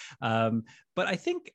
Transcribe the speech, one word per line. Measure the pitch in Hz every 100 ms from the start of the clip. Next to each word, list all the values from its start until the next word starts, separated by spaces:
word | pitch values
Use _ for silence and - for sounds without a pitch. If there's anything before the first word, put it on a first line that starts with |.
| - -
Um, | 120 113 113 113 - - _ -
but | 185
I | 185
think, | 349 349 -